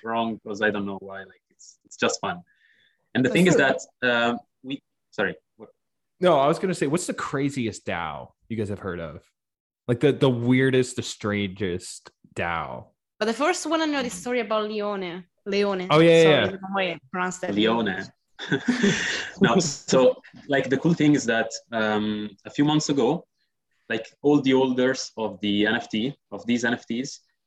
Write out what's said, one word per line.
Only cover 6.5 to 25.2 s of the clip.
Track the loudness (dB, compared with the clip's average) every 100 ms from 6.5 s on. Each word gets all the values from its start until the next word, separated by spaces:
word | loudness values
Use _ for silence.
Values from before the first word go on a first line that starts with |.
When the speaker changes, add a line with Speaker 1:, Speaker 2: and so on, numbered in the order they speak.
| 2
Speaker 3:
gonna | -2
say, | -2 -2
what's | -2 -4
the |
craziest | -6 -6 -2 -2 -2 -4 -6 -6
dao | -6 -6 -8 -14 _ -10
you | -6
guys | -4
have | -6
heard | -8 -8
of? | -10 -12 -20 _ _ _ _ _ -4
Like, | 2
the, | 2
the | 4 2
weirdest, | 2 2 4 4 2 0 -4
the |
strangest | -8 -6 -4 -2 -4 -4 -4 -4 -8 -18 -20 _ _
dao? | -6 -4 -4 -6 -10 -16 _ _ -6
Speaker 2:
But | -4
the |
first | 0 -2 -2 -2
one, | -2
I | -2
know | -4
the | -6
story | -8 -6 -4
about | -2 -4 -4
Leone. | -4 -4 -6 -8 -10 -16 _
Leone. | -4 -2 0 -2 2
Speaker 3:
Oh, | 6
yeah, | 8 8
Speaker 2:
Sorry, | 8
Speaker 3:
yeah. | 6
Speaker 2:
I | 2
don't | -2
know | -6
why | -4
I | -4 -6 _
pronounced | -6 -6 -6
that | -4
Speaker 1:
Leone. | 0 2 2 -2 -4 -10 _ _ -14
<laughs> | -4 -2 -2 0 2 0 -2 -6 -6 2
No, | 4 4
so, | 0 -4 2 4 6 4 -6 -14 -2
like, | -2 0
the | 0
cool | 2
thing | 4 4
is | 4 2
that, | 0 -2 -6 -8
um, | -4 0 0 -2 -4 -8 -14
a | -6
few | 0
months | 2 2 0
ago, | 0 0 0 -6 _ _ _ _ _ -8
like, | -8 -8 _
all | 2 4
the | 4
holders | 4 4 2 0 0 -6
of | -8